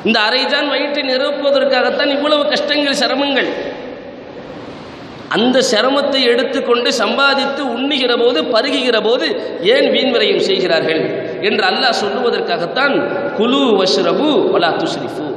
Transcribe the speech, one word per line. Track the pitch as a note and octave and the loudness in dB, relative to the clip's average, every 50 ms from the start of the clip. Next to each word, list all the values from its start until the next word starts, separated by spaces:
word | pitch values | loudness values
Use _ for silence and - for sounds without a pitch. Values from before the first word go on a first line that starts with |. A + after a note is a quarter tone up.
| - | 2
இந்த | G3+ A3+ A3+ | 2 2 2
அரைஜான் | G#3 A3 B3 C4 C4+ B3+ C#4 C#4+ D4 C#4+ | 2 2 0 0 0 0 0 0 0 -2
வயிற்றை | C4 C4 D4 C#4+ - D4 C#4 | -2 -2 -2 -2 -2 -4 -2
நிரப்புவதற்காகத்தான் | C4 B3+ C4 C#4+ D4 C#4+ C#4+ C#4 C#4 C#4 C4+ C4 C4+ C4 B3 A#3+ A#3+ - C#4 C#4+ C#4+ | -2 -2 0 0 -2 -2 -2 0 2 2 2 2 2 2 2 2 0 0 0 0 0
இவ்வளவு | C#4 C#4 C#4+ D4+ D4+ D4 C#4+ D4 | 0 0 2 2 2 2 2 0
கஷ்டங்கள், | C4 - - C#4+ D4 D4 D4 C#4+ C4+ | 0 -2 0 0 0 0 0 0 0
சிரமங்கள். | C#4+ B3+ A#3 B3+ C4 C#4+ C#4+ C4+ B3 F#3+ - - - - - - - - - - - - - - - - - - - - - - - - - - - - - - - - - - - - - | 0 0 0 0 0 0 0 0 0 -2 -2 -4 -6 -8 -8 -10 -10 -12 -12 -14 -14 -14 -16 -16 -16 -16 -16 -16 -16 -16 -14 -14 -14 -14 -14 -14 -14 -16 -16 -16 -16 -16 -16 -16 -16 -8 -4
அந்த | C#3+ F3+ A3+ B3+ B3 C4 | 0 2 2 4 4 4
சிரமத்தை | A3 - A3 G#3 A3+ C4 C#4 C#4+ C4+ C#4 C#4 C4 | 4 4 2 2 2 2 2 2 0 2 2 2
எடுத்துக்கொண்டு | B3+ A#3+ A#3+ B3 - - - C#4 - A#3 A#3 A#3+ A#3+ A#3 | 4 4 4 2 2 0 -2 -2 0 2 0 2 2 0
சம்பாதித்து | - - G#3 A3 A#3 C4 C#4 C#4 C4+ C4+ C4 D4+ C#4 D4+ C#4+ B3+ | 0 0 0 0 2 2 2 2 2 2 0 -2 -4 -4 -4 -4
உண்ணுகிற | A#3 A#3 C4 C#4+ D4+ C4 B3+ A#3+ A#3 | -4 -2 -2 -2 0 0 0 0 2
போது, | A#3 A#3 B3 C4+ - | 2 2 2 2 0
பருகுகிற | - - B3 A3 B3 C#4+ C#4 C#4 B3 B3 A3+ G#3+ | 0 2 0 0 2 0 -2 0 0 0 0 2
போது | G3+ A3 B3 C4+ D#4+ D4 G#3+ - - - - - | 2 2 0 0 0 -2 -4 -4 -6 -8 -8 -2
ஏன் | E3+ G3 B3 C#4+ C#4+ B3+ | 2 2 4 4 4 2
வீண் | G#3+ B3 B3+ B3+ A#3+ | 2 2 2 2 2
விரயம் | A3+ G#3+ G3+ F#3+ F3 | 2 2 2 2 2
செய்கிறார்கள் | - F#3 F#3+ F#3+ F#3 E3+ E3 D#3+ D3+ D#3 D#3+ - F#3 D#3+ - - - - - - | 2 0 0 0 2 2 2 2 2 0 0 0 0 -2 -4 -6 -6 -6 -6 -2
என்று | E3+ G#3 A#3 A3 G3 | -2 0 0 2 2
அல்லாஹ் | F#3 G3 A#3+ C4 B3 A3+ - G#3 | 0 0 2 0 0 0 0 -2
சொல்லுவதற்காகத்தான், | G3 - B3 B3 A#3 G#3 F#3+ - - F3 D#3+ E3+ F3 - B3+ C#4 C#4 A#3+ E3 - - - - - - - - | -2 -2 0 0 0 0 0 -2 -2 -2 -2 -2 -4 -2 0 0 2 2 0 0 -2 -4 -4 -4 -4 -2 0
"குலு | G#3+ A#3+ C4+ C#4 C#4 B3 G#3 | 0 2 2 2 4 4 4
வஷ்ரபு | F#3+ F#3 F#3 - G3 F3 E3+ F3+ F#3+ C#4 D#4 C#4 G3+ D#3 E3+ F#3+ - | 4 4 2 2 2 2 2 2 2 2 2 2 2 2 2 2 2
வலா | F3 D#3+ | 2 0
துஸ்ரிஃபு." | D3+ - - - - D3 C3+ A#2 - - D3+ D3 B2+ | 0 -2 -4 -4 -4 -6 -8 -8 -6 -6 -6 -6 -8